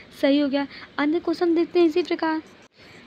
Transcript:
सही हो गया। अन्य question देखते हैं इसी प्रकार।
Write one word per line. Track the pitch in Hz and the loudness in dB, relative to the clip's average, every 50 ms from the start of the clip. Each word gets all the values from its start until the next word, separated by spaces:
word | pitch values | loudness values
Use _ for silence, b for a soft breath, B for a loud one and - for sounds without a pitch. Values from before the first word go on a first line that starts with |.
| B B B - - | B B B -2 2
सही | 277 277 294 | 2 4 2
हो | 294 277 | 2 0
गया। | 262 285 285 277 B B B B B - | -2 -2 -4 -6 B B B B B -2
अन्य | 285 294 311 339 | 0 0 0 -2
question | - 349 330 - 359 339 330 | -2 -4 -4 0 0 0 2
देखते | 339 330 320 - 359 | 2 0 0 2 2
हैं | 339 | 2
इसी | 320 302 359 311 | 2 2 0 -2
प्रकार। | - 339 320 330 320 311 320 - - - - - - _ B B B B B B | -2 -4 -4 -2 -2 -4 -4 -6 -10 -18 -20 -20 -20 _ B B B B B B